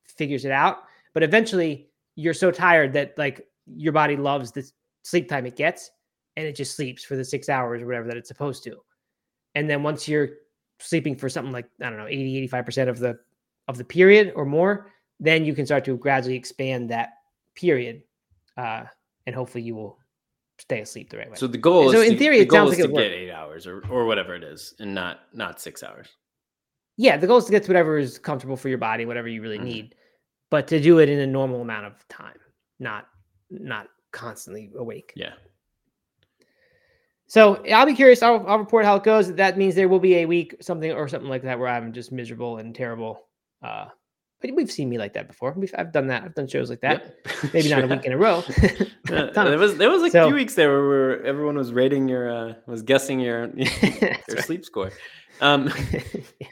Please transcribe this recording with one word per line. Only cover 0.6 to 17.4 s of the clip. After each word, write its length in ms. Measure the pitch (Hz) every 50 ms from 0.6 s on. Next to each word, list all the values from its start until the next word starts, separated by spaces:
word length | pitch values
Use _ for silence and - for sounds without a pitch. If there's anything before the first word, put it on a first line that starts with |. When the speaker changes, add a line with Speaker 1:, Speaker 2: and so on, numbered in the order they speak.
| 151 190 - - - _ _ _ _ _ -
Speaker 1:
But 100 | 160 160
eventually 640 | 151 180 226 226 220 202 185 170 160 147 135 - _ _ _ _ _ _
you're 180 | - 151 165 160
so 180 | - 190 180
tired 420 | 170 175 175 180 170 160 147 135 131
that, 240 | 147 139 - - -
like, 300 | 147 139 131 - - _ _ _ _
your 280 | - - 160 151 160 147
body 240 | 156 151 147 147 139
loves 340 | 139 143 139 143 131 117
the 180 | - 139 131 - _ _ _ _ _ _ -
sleep 240 | - - 175 160 -
time 180 | 151 139 123
it 100 | 123 120
gets, 340 | - 143 165 180 - - - _ _ _ _ _ _ _ _ - -
and 80 | 160
it 100 | 156 139
just 200 | 135 139 131 -
sleeps 280 | - 147 127 127 - -
for 120 | - 139
the 100 | 131 131
six 240 | 127 - 135 - -
hours 320 | 143 131 123 117 120 117
or 40 | 120 120
whatever 200 | 123 117 113 117
that 100 | 117 120
it's 100 | 120 -
supposed 360 | 127 - 143 143 127 - -
to. 120 | 117 - - _ _ _ _ _ _ _ _ _ _ _ _ _ _ -
And 140 | 147 147 151
then 120 | 147 143
once 260 | 147 151 151 - - 151
you're 220 | 151 151 143 135 - - _ _ _ _ _ _ _ _
sleeping 360 | - - 170 165 135 160 135
for 120 | 131 - 131
something 240 | 127 160 123 135
like, 180 | 127 123 120 _ _ -
I 80 | 127 123
don't 80 | 113 107
know, 100 | 107 110
eighty, 300 | 151 135 135 131 131 135
eighty-five 280 | 131 123 - 127 123
percent 240 | 127 120 135 131 127
of 100 | 120 113
the, 180 | 123 123 120 - _ _ _ _ _ _ _ _ _ -
of 100 | 135 120
the 60 | 123
period 480 | - - 170 185 190 202 214 208 180 -
or 100 | 160 147
more, 460 | 139 143 156 175 196 208 202 - - _ _ _ _ _ -
then 240 | 143 156 160 160 160
you 120 | 151 147
can 100 | 139 139
start 180 | 127 147 139 135
to 120 | 135 131 123
gradually 380 | - 143 135 135 123 127 127
expand 540 | 127 127 - - - 135 131 131 123 120 113
that 180 | 113 113 117 - - _ _ _ _ _